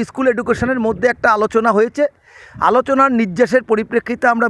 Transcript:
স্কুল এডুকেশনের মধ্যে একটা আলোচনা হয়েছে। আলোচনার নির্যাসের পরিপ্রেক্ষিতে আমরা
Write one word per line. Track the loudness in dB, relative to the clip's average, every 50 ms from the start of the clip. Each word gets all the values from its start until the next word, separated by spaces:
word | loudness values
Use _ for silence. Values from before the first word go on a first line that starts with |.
| -2
স্কুল | -4 -4 -2 -2 0
এডুকেশনের | 0 0 -2 -2 -2 -2 -2 -2 -2 -2
মধ্যে | -2 -4 -2 -2 -2 -2
একটা | -2 0 0 0 0 0
আলোচনা | 0 0 0 0 0 2 2 2
হয়েছে। | 0 0 0 -2 -2 -2 -4 _ _ _ -20 -20 -20 -20 -8 -2 0 2
আলোচনার | 2 2 0 0 2 2 2 2
নির্যাসের | 2 0 0 -2 0 0 0 2 2 0 0 0
পরিপ্রেক্ষিতে | 0 -2 -2 -2 -4 -4 -4 -4 -4 -2 0 0
আমরা | 0 2 0